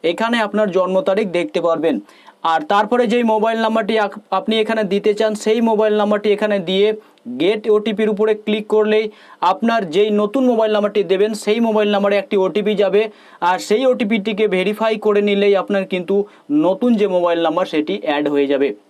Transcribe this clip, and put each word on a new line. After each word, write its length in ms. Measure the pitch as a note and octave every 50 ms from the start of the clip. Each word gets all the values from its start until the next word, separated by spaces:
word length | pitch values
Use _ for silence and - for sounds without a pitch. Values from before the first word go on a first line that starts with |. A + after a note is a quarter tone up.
| -
এখানে 340 | E3 E3+ - A3 A3+ A#3+ A#3 A3
আপনার 200 | G#3 G#3 G#3 G#3+ G3+ E3+
জন্ম 180 | F#3+ F3+ F3+ F#3 F#3+
তারিখ 260 | F#3 - F#3+ G#3 A3+ F#3+ E3+
দেখতে 220 | F3 E3+ D3+ - F#3 E3
পারবেন। 300 | E3+ E3 D3 D3 E3 C#3 - - - - - _ - _ _ - E3 E3
আর 60 | D#3+ D#3 -
তারপরে 320 | G3+ G3+ G#3+ G#3 A#3+ A#3+ B3 A3
যেই 140 | A3 A#3+ A#3+ A3+ A3
মোবাইল 260 | G#3+ G#3 A3+ A3+ A3+ A3+
নাম্বারটি 300 | A3 A3+ A3+ A3 G3 A3+ A3 G#3
আক-, 160 | G3+ G3+ G#3+ - _ F#3+
আপনি 160 | F#3+ F#3 - A3 A3+ G#3+
এখানে 200 | G#3+ A3+ A3 G#3+ F3+ G3
দিতে 180 | G3+ G3 A3 G#3 G#3
চান 120 | A3 A3 G#3+ G#3 -
সেই 160 | A3 A3 A#3+
মোবাইল 320 | A#3 A3+ A3 G#3 A3 G#3+ G#3 G#3+
নাম্বারটি 280 | G#3 G#3 G#3 G3+ G#3 G#3+ G3+
এখানে 220 | G3+ A3 G#3 G#3 G3+ E3+ E3
দিয়ে 180 | F#3 F#3+ G3+ G#3+ G#3+ G#3+ - _ _ _ _ A#2+ B2 B2+
গেট 220 | D#3 F#3 A3 G#3+ G#3+ A#3 G#3
ওটিপির 340 | G#3+ G#3 A3+ G#3+ G3 A3 G#3+ G#3+
উপরে 200 | G3 G#3+ A3 G#3+ G#3+ -
ক্লিক 200 | A3 G#3 A3 G#3+
করলেই 380 | - G#3+ G#3+ G#3+ G#3+ G#3+ G#3+ A3 G#3 - - - - - _ - F3
আপনার 300 | F#3+ G3 A3+ A3+ A#3 A3+ G3 E3 D3
যেই 140 | G3 G#3 A3 G#3 G#3
নতুন 220 | G#3 G#3 - C4+ C4 B3
মোবাইল 200 | A#3+ A3 A3 G#3+ G#3+
নাম্বারটি 280 | G#3 G#3 G#3 G3+ G#3+ F#3+ E3+
দেবেন 200 | F#3+ F#3+ G#3 A3 A3 G#3 -
সেই 160 | G#3 G#3+ A#3 A#3
মোবাইল 220 | A3+ G#3+ G#3+ G#3+ G#3
নাম্বারে 240 | G#3 G3 G3 G3+ G3+ G3+
একটি 140 | F#3+ - G#3+ G3 F#3
ওটিপি 280 | F#3 D#3 G#3 G3+ G#3+ G#3+ F#3+
যাবে। 200 | G#3 F#3+ F#3 G#3 A3 G#3+ - - - - - - E3+ F3
আর 80 | F#3 F3+ -
সেই 160 | - G#3 A#3 C4+ B3+
ওটিপিটিকে 540 | B3+ - A#3+ G3 A#3 A3+ F#3+ A3 A3+ - A3 G#3 F#3
ভেরিফাই 380 | F#3 F#3 G3+ G#3+ - A3+ A3 A3 G#3+ -
করে 160 | G#3+ G#3 G3+ G#3 G3+
নিলেই 240 | G3+ G3 G3+ G3+ G3+ F#3
আপনার 220 | F3 - G3+ G3 F#3+ F#3+
কিন্তু 240 | F#3+ F3+ F3 F3 G3 G3+ G3+ G3+ - - _ - D3 D3+ D#3
নতুন 260 | F3 F#3+ F#3 A#3+ B3 A#3 G3+
যে 80 | G#3 G3 F#3
মোবাইল 240 | F3+ F3 F3 E3+ E3+ E3
নাম্বার 200 | D#3+ D#3+ F3 F#3 F#3 -
সেটি 220 | D#3 D3+ D#3 F#3+ G#3 -
অ্যাড 200 | D#3 D3 D3 D3+ D3 D3
হয়ে 160 | C#3+ C#3+ C#3
যাবে। 180 | C#3+ C3 C#3 D3+ - - _